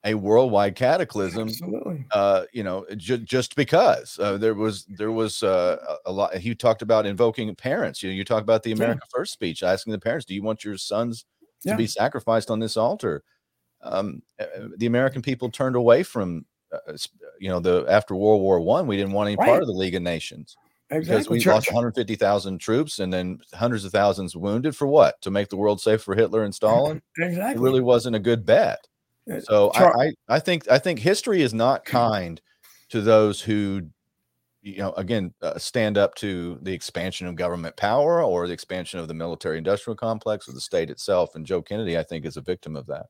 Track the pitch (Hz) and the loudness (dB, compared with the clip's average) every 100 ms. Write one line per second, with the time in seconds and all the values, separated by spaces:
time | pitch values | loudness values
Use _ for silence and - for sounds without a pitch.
0 | 104 110 98 113 131 101 101 90 127 165 | -2 -2 4 4 6 4 2 2 2 2
1 | 175 - 180 101 113 113 175 208 - 160 | -2 -4 -4 -4 -6 -8 -8 -8 -8 -10
2 | 120 107 98 98 90 120 98 92 92 104 | -2 0 4 2 0 -8 -6 -6 -8 -12
3 | 85 123 110 127 120 - 135 165 175 69 | -4 -4 0 -2 -2 -2 2 4 4 2
4 | - - 101 101 113 104 110 98 - 95 | -4 -4 -2 0 0 0 -2 -4 -14 -8
5 | 107 113 110 - 104 92 90 85 62 78 | -4 -2 -4 -2 0 2 2 0 -6 -8
6 | - 95 92 90 101 113 120 110 110 110 | -6 -2 -2 -2 -6 0 0 0 2 0
7 | 104 98 120 110 110 92 127 180 104 69 | 0 2 0 0 -8 -6 -4 -2 -4 -6
8 | 95 95 98 110 107 110 117 110 117 120 | -8 -6 -2 -2 2 0 0 -2 0 -2
9 | - 123 185 - 92 80 90 95 - 107 | -6 -8 -8 -6 -6 -2 -2 -2 -4 -6
10 | 113 143 120 95 107 107 107 95 - 104 | -4 -6 -6 -8 -6 -6 -8 -10 -6 -4
11 | 120 113 _ _ _ _ 165 220 113 104 | -4 -8 _ _ _ _ -6 -2 -2 -2
12 | 120 123 - 113 - 110 110 110 117 208 | -2 -2 0 0 0 -4 -2 0 0 -2
13 | 110 73 _ _ _ _ _ _ - 95 | -4 -6 _ _ _ _ _ _ -6 -6
14 | 101 69 _ _ 95 92 107 98 117 120 | -6 -10 _ _ -12 -12 -16 -4 0 2
15 | 131 135 131 127 123 - 131 123 120 123 | 0 -2 -6 -6 -6 -2 0 2 6 6
16 | 185 123 95 82 - _ _ 80 - 76 | 4 -4 -4 -6 -12 _ _ -12 -12 -14
17 | - _ 73 - 95 92 87 90 64 101 | -14 _ -20 -10 -4 0 2 2 4 2
18 | - 92 104 107 95 92 82 156 156 101 | 2 0 4 4 6 4 4 2 2 -2
19 | 98 98 104 104 - 135 147 92 95 90 | 0 0 0 2 4 4 4 -2 -2 -2
20 | 87 82 - 78 73 - _ _ _ 156 | -4 -4 -8 -14 -20 -20 _ _ _ -6
21 | 165 107 98 117 180 107 - 110 120 117 | 0 0 2 2 4 4 4 0 -2 -2
22 | 107 107 101 101 95 92 - 117 151 - | -4 0 2 2 -2 -8 0 0 0 -4
23 | 92 92 90 - _ - 120 113 95 101 | -4 -2 -4 -8 _ -4 -2 -2 -2 2
24 | 101 95 90 82 98 110 147 139 143 151 | 2 2 -6 -6 -4 -2 -2 -2 4 6
25 | 85 - 98 98 101 98 104 101 - 110 | 6 4 -4 -2 -2 0 0 2 2 2
26 | - 98 107 110 104 98 107 117 147 156 | 0 0 2 2 -2 0 2 4 2 -4
27 | _ - 175 170 214 117 127 131 123 120 | _ -6 -4 -2 -4 0 2 2 4 2
28 | 120 110 101 117 101 113 - - _ _ | 2 -2 0 0 4 4 4 -2 _ _
29 | _ _ - 165 - 107 104 - 180 120 | _ _ -10 -10 2 4 6 8 6 6
30 | 147 - - 135 156 170 - 135 180 143 | 0 -2 -2 0 2 -2 4 4 4 0
31 | 113 196 - 190 131 113 120 135 - 127 | 2 0 2 2 2 2 2 2 0 2
32 | 117 104 87 80 _ _ _ _ _ 117 | 2 0 -4 -10 _ _ _ _ _ -2
33 | 107 110 107 101 113 107 101 98 80 _ | 6 6 6 0 -2 0 0 -4 -8 _
34 | _ _ _ _ _ _ 101 95 95 87 | _ _ _ _ _ _ -16 -8 -6 -6
35 | 95 113 90 _ 85 - - 127 107 101 | -4 -4 -4 _ -8 -8 -6 -2 0 4
36 | 98 - 104 92 87 82 87 90 - - | 2 0 -6 -6 -6 -8 -8 -8 -8 -8
37 | 90 - 90 85 87 87 82 - 101 120 | -8 -8 -10 -4 -4 -4 -8 -4 0 2
38 | 147 170 143 87 87 85 - 92 85 90 | 2 2 2 0 -2 -6 -8 -8 -8 -10
39 | 80 80 82 82 85 80 80 101 - 107 | -10 -8 -8 -6 -6 -4 -2 -2 -2 -6
40 | 113 110 - 107 - 64 - 90 80 - | -4 -4 -4 -6 -8 -14 -4 -2 -2 -6
41 | - 92 85 80 78 92 82 104 104 82 | -2 0 0 -4 -6 -6 -4 -6 -2 -4
42 | 80 82 76 71 69 92 80 76 65 71 | -4 -8 -10 -10 -8 -8 -8 -12 -10 -12
43 | - | -14